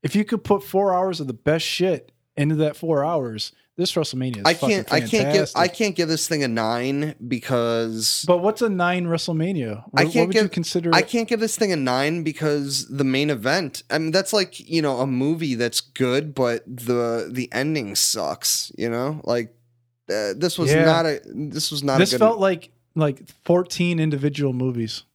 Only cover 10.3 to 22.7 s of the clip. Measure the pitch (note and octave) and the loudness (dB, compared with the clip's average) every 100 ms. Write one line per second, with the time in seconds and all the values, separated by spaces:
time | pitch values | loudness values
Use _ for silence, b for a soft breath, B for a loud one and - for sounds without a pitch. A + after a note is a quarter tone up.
10.3 | G#3 G#3 - D#3+ F3+ E3+ E3 F#3 A#3 A3 | 2 2 -2 -2 -2 2 2 2 -2 0
11.3 | A3+ A3 - G#3 E3+ C3 B2+ D3 E3+ D#3 | -2 -2 0 0 0 0 2 0 -2 -4
12.3 | C#3+ D#3 D3 C#3 C3+ - C#3 C3+ C3+ D3 | -2 0 0 -2 -4 -6 -2 0 2 0
13.3 | C3+ A2+ E3+ D#3 - - D#3 D#3+ F3 F#3+ | 0 0 0 -2 -8 -4 -2 2 0 2
14.3 | G#3+ F#3 - - E3 D3+ B2 C3+ B2 C#3 | 0 0 -6 -4 0 0 0 0 0 0
15.3 | E3 D#3+ A#2 A#2+ - - - B2+ B2+ D3+ | 0 -2 0 0 -2 -8 -2 0 0 -2
16.3 | C3+ B2 A#2 - B2 A#2 A#2+ A#2+ A#2 F2+ | -2 0 0 -6 -12 -2 0 0 -2 -4
17.3 | B2 B2 A2+ C#3+ D#3 G#2 F#2+ - A2+ D2+ | -6 -4 -2 -2 -2 -2 -2 0 0 -4
18.3 | F2 - - - - A#2 A#2 C3 D#3 - | -4 -2 -2 -4 -4 -4 -2 -4 -4 -2
19.3 | A#2+ A2+ _ _ _ _ _ - G2+ G#2 | -2 -2 _ _ _ _ _ -8 -4 -4
20.3 | G2 F3 - D3 D#3 D#3+ E3 D#3+ D3 - | -2 -2 0 2 6 6 4 0 -4 -8
21.3 | - D3+ D#3 - D3 C#3 C3+ F#3+ C3 A3 | -10 -8 -6 -6 -2 0 4 4 4 4
22.3 | A3+ F#3+ F3 - | 4 0 0 -8